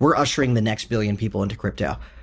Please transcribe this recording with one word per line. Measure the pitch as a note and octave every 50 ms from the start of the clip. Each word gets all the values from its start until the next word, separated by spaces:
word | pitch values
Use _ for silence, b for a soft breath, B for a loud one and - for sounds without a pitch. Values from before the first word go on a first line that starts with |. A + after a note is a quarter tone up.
we're | B2+ D3+ E3
ushering | - D3 C3 - - C#3 B2+ A#2+
the | A2+
next | A2 A2 A2 - -
billion | - A#2 A2 G#2+ G#2 G2+
people | G2 A2 G#2+ - F#2+ G2
into | G2+ G#2
crypto. | - - G2+ - - G2+ C#2+ - - b b b b